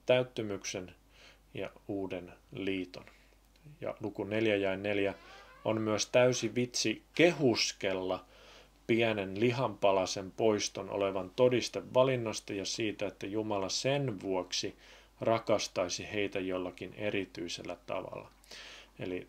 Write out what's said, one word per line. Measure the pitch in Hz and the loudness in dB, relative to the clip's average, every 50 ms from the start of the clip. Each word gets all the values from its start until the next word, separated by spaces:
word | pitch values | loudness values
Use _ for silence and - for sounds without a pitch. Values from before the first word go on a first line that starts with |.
| - | 2
täyttymyksen | - 127 127 127 127 - 123 110 104 98 95 - - - 98 92 87 - _ _ _ - - - - - - _ _ - | 4 4 4 4 0 -4 -6 -4 -4 -4 -6 -6 -8 -8 -8 -8 -10 -14 _ _ _ -20 -20 -20 -20 -20 -20 _ _ -10
ja | 104 95 - - - _ - | -8 -8 -8 -10 -14 _ -6
uuden | 101 98 95 92 95 90 87 87 85 - _ - | -6 -4 -4 -4 -6 -8 -10 -12 -18 -20 _ -14
liiton. | - - 98 95 95 92 90 - - - - - - - - _ _ _ _ _ _ _ - 147 147 - | -8 -4 -2 -2 -2 -2 -4 -8 -10 -16 -18 -18 -20 -20 -20 _ _ _ _ _ _ _ -20 -20 -14 -10
Ja | 117 107 - - | -8 -8 -6 -4
luku | 110 101 - - 98 | -6 -6 -4 -4 -4
neljä | 98 107 110 110 110 104 | -2 0 2 4 4 4
jae | 101 98 95 95 | 4 2 0 0
neljä | 98 98 104 104 101 98 98 95 - - - - - - - - - - | -2 -2 -2 0 0 0 0 -2 -4 -12 -20 -20 -20 -20 -20 -14 -6 -2
on | 110 110 110 | 0 0 0
myös | 110 110 107 101 - | 2 0 0 0 0
täysi | - - 123 123 127 123 - 120 107 - | 2 4 6 6 6 4 2 -2 -2 0
vitsi | 123 123 123 - - - 110 107 - - _ - | 0 -2 -2 0 0 0 0 0 -2 -6 _ 4
kehuskella | - 160 180 160 143 151 123 107 - - - - - 101 95 95 92 92 92 92 - - - - - - - - - - - _ - _ | 6 6 6 6 6 4 4 6 4 2 -2 -2 -2 -2 -2 0 0 0 -2 -2 -4 -6 -12 -20 -20 -20 -20 -20 -20 -20 -20 _ -8 _
pienen | - 117 113 117 113 110 104 95 95 95 101 | 2 2 4 4 2 2 0 -2 -4 -2 2
lihanpalasen | 117 127 120 131 127 110 101 - - 98 95 95 92 - - 101 95 92 | 2 2 2 2 0 -2 0 2 4 4 4 4 2 0 -2 -6 -6 -8
poiston | - - 117 110 107 101 - - - 104 98 98 | -2 2 4 4 4 4 0 -2 -6 -6 -8 -4
olevan | 107 101 98 98 95 95 92 92 - | 0 0 0 2 0 -2 -6 -4 2
todiste | - 127 123 127 113 107 - - 101 90 98 113 | 4 6 6 6 4 0 -2 -6 -8 -6 0 4
valinnasta | 127 131 135 131 120 113 110 101 - - - | 4 4 4 4 0 -2 -4 -4 -6 -6 -6
ja | 110 95 92 | -6 -4 -4
siitä, | - - - 117 104 98 - 104 | -4 -4 -2 -2 -4 -4 -4 -6
että | 95 - - 110 | -6 -6 -8 -8
Jumala | 98 101 110 107 110 104 98 95 92 | -6 -4 -4 -2 0 0 -2 -2 -2
sen | - - - 131 143 143 139 123 104 90 | -2 -2 0 0 0 0 0 -2 -4 -4
vuoksi | 101 98 92 92 90 - - - - 95 - - - - - - - - _ - | -4 -2 -2 -2 -2 -2 -4 -4 -4 -4 -8 -12 -20 -20 -20 -20 -20 -20 _ -2
rakastaisi | 110 113 113 110 - - 107 92 - - - 107 90 87 - - 92 90 | 0 2 2 2 2 0 0 0 0 -2 -2 -2 -2 -2 -2 -6 -8 -6
heitä | 104 104 101 95 - 98 | -4 -2 -2 -2 -2 -4
jollakin | 92 92 92 90 90 90 - - 98 90 - | -4 -2 -4 -4 -4 -6 -8 -10 -12 -12 -10
erityisellä | - 107 104 107 101 92 - - - 87 85 - - - 90 87 - - | -6 -4 -2 -2 -2 -4 -4 -6 -8 -8 -8 -8 -8 -8 -10 -10 -10 -8
tavalla. | - 104 95 92 - - 104 104 - - _ _ - - - - - - - - - _ - | -8 -6 -6 -6 -8 -10 -12 -14 -14 -20 _ _ -20 -18 -18 -16 -18 -18 -20 -20 -20 _ -10
Eli | 101 92 92 92 - | -8 -6 -6 -6 -4